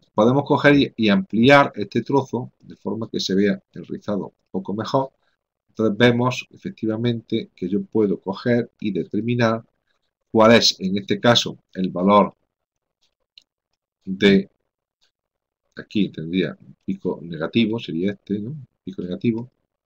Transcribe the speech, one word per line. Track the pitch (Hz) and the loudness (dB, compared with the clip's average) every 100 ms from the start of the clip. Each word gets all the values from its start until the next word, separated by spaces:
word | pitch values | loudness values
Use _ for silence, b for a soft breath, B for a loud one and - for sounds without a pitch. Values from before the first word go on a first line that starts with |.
| _ | _
podemos | - 113 139 135 | 0 2 2 0
coger | 143 147 143 | 2 4 4
y, | 123 - | 2 0
y | 110 | 2
ampliar | 98 95 104 123 143 143 - | 2 0 2 6 6 6 -2
este | 101 117 | -4 -4
trozo | 117 135 127 117 127 _ | 0 -2 -2 -8 -10 _
de | 95 87 | -20 -14
forma | - 107 110 | -10 -8 -8
que | 92 | -8
se | - | -2
vea | 95 101 95 _ | 0 0 -2 _
el | 90 - | -20 -14
rizado | - - 104 80 | -12 -8 -8 -8
un | - _ | -14 _
poco | 95 95 104 | -10 -8 -8
mejor. | 113 135 135 - _ _ _ _ _ | -4 -2 -4 -10 _ _ _ _ _
Entonces | - 110 101 | -4 -4 4
vemos | 123 120 123 127 - | 4 4 -2 -4 -12
efectivamente | - - - 110 110 120 117 - 113 101 _ | -16 -14 -8 -6 -4 -4 -4 -4 -6 -6 _
que | 90 | -6
yo | 101 | -6
puedo | 98 110 104 85 | -4 -2 0 -2
coger | - 95 123 120 117 _ | -6 -8 -2 -2 -2 _
y | 110 | -8
determinar | 90 78 101 110 120 113 113 - _ _ _ _ _ _ | -6 -6 -6 -4 -2 0 -2 -8 _ _ _ _ _ _
cuál | 113 110 | 4 6
es, | 117 - - | 6 4 -2
en | 95 98 | -4 -4
este | 98 101 | -4 -2
caso, | 120 117 85 - _ | 2 2 0 -10 _
el | 92 92 | -6 -6
valor | 85 95 104 98 - _ _ _ _ _ _ _ _ _ _ _ _ _ _ _ _ - | 0 4 4 4 -2 _ _ _ _ _ _ _ _ _ _ _ _ _ _ _ _ -12
de, | - - 98 95 _ _ _ _ _ _ _ _ _ _ _ _ - | 2 4 4 2 _ _ _ _ _ _ _ _ _ _ _ _ -20
aquí | - 107 90 | -8 -2 -2
tendría | - 80 92 80 - | -4 -4 -2 -2 -6
un | - - - | -20 -16 -10
pico | 95 92 - | -8 -6 -8
negativo, | 85 80 80 117 110 117 | -10 -10 -4 0 0 -2
sería | - 80 95 | -6 -4 -4
este, | 101 - 104 | -6 -8 -8
¿no? | 107 151 127 _ | -8 -12 -16 _
Pico | - 95 | -16 -12
negativo | 87 92 120 110 123 _ _ _ | -10 -4 -4 -4 -8 _ _ _